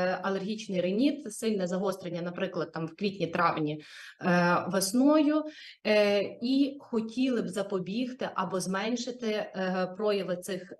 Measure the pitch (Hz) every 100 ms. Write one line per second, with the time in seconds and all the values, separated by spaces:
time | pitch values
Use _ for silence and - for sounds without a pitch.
0 | 185 180 196 196 190 214 - 180 180 208
1 | 294 294 214 - 226 202 180 185 202 190
2 | 180 170 175 175 185 170 156 165 160 -
3 | 202 190 165 180 170 160 151 151 - -
4 | - - 180 175 175 175 185 190 185 240
5 | 285 311 285 311 311 - - - 208 214
6 | 208 202 190 - 240 269 277 - - 226
7 | 220 254 262 226 180 202 196 190 175 220
8 | 254 - 190 - 185 190 175 190 214 240
9 | - - 220 214 - 190 185 185 180 185
10 | 214 202 175 180 190 185 -